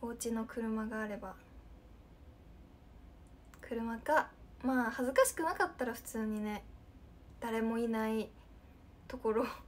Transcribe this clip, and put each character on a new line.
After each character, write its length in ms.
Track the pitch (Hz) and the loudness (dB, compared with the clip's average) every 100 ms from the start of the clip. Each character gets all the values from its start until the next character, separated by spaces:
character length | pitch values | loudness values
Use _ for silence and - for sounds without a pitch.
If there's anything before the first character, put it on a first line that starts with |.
お 60 | 233 | -6
家 220 | 233 233 | -4 -2
の 140 | 226 220 | 0 -2
車 400 | - 226 220 214 | -2 0 0 -2
が 160 | 220 | -2
あ 60 | 214 | -4
れ 100 | 202 | -4
ば。 160 | 190 185 - - - - - - - - - - - - - - - - - - - - - - | -8 -12 -16 -18 -18 -18 -20 -20 -20 -20 -20 -20 -20 -20 -20 -20 -20 -18 -18 -18 -20 -20 -20 -18
車 380 | - 233 226 226 | -6 -2 -2 -2
か、 300 | - 302 - - - - | 6 6 6 -4 -20 -4
ま 260 | 254 254 233 | 2 4 4
あ、 20 | |
恥 160 | 233 247 | 2 2
ず 60 | |
か 120 | 269 523 | 8 6
し 80 | |
く 80 | - | 6
な 140 | 330 359 | 0 4
か 100 | 359 | 2
っ 60 | - | 2
た 100 | 247 | -2
ら 100 | 240 | -2
普 80 | |
通 240 | - 226 220 | -6 -2 0
に 160 | 214 | 0
ね、 200 | 208 208 - - - - - - - - | -2 -4 -8 -18 -20 -20 -20 -20 -20 -8
誰 240 | 233 226 | -2 2
も 160 | 226 226 | 2 2
い 80 | 233 | 2
な 240 | 226 220 | 2 2
い 180 | 220 208 - - - - - - - - | 2 0 -6 -20 -20 -20 -20 -20 -20 -12
と 100 | 254 | -2
こ 160 | 226 | 2
ろ 140 | 220 247 - | 4 2 -2